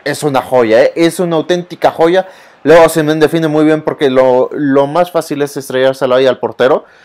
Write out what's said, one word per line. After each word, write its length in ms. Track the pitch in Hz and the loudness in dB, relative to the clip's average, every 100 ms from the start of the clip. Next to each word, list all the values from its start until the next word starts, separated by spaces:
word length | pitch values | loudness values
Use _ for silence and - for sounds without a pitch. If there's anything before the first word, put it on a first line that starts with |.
es 180 | 143 143 | -10 -6
una 200 | 151 131 | -4 -4
joya, 400 | - 127 113 110 | -2 0 2 4
¿eh? 100 | 147 - | 2 2
Es 220 | 165 160 | -2 -2
una 180 | 175 165 | -4 -4
auténtica 540 | 151 175 175 - 143 | -2 -4 -6 -4 -4
joya. 380 | 147 165 185 185 - - _ | 0 0 0 -2 -10 -20 _
Luego 220 | 135 165 | 2 6
Osimhen 340 | 160 160 151 156 | 6 2 -2 0
define 300 | 151 165 160 | 0 0 -2
muy 160 | 151 | 0
bien 160 | 156 156 | 0 0
porque 300 | 156 156 143 | -4 -2 -2
lo, 400 | 131 131 127 127 | 2 2 2 0
lo 340 | - 143 139 139 | -2 0 0 0
más 240 | 160 175 | 0 -2
fácil 300 | 170 156 143 | -4 -6 -6
es 160 | 143 143 | -6 -8
estrellárselo 580 | 127 127 131 135 131 | -8 -2 -2 0 0
ahí 120 | 123 131 | 2 2
al 120 | 123 | 0
portero. 460 | 110 110 123 185 - _ | -4 0 0 0 -4 _